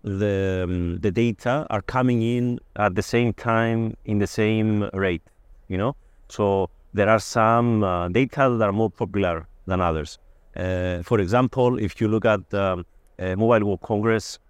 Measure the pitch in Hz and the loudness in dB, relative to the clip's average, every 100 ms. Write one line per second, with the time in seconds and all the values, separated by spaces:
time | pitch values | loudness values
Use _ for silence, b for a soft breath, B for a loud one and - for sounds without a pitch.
0 | 107 98 104 98 98 92 90 90 87 87 | -6 -2 0 0 0 -2 -2 -2 -2 -2
1 | 101 92 117 104 120 139 - 107 - 131 | -2 0 0 0 -2 -2 -2 -6 -4 0
2 | 127 120 113 120 123 120 - - 104 92 | 2 2 0 0 -2 -4 -8 -2 0 0
3 | - 117 120 - 117 113 113 113 113 - | 0 0 0 -2 -2 0 0 0 -4 -6
4 | - 104 98 - 107 110 110 107 101 95 | -4 -2 0 0 0 2 2 0 -2 -2
5 | 95 85 _ _ - - - 92 113 - | -2 -2 _ _ -20 -20 -8 -2 -2 -4
6 | - - - - 101 98 92 - - 101 | -16 -20 -14 -2 2 2 0 -6 -8 0
7 | 101 110 - 120 110 117 120 110 98 87 | 4 2 2 2 4 4 4 2 0 0
8 | 87 101 131 - 135 117 107 101 110 - | 0 0 0 0 0 2 0 2 -2 -2
9 | 98 98 90 82 - - - 92 87 78 | -4 0 0 -2 -8 -14 -4 0 0 0
10 | 73 - - - _ - 92 92 90 87 | -6 -14 -20 -20 _ -8 -4 -2 -2 -4
11 | 87 113 90 120 127 131 123 127 104 - | 0 0 2 2 2 2 0 0 -4 -2
12 | 110 110 113 104 - 101 98 90 87 - | 0 2 2 0 -2 -2 -2 -2 -8 -18
13 | _ - 92 95 113 117 104 95 - 107 | _ -8 -4 0 4 4 2 -2 -2 -2
14 | 113 110 - - | 0 0 -2 -16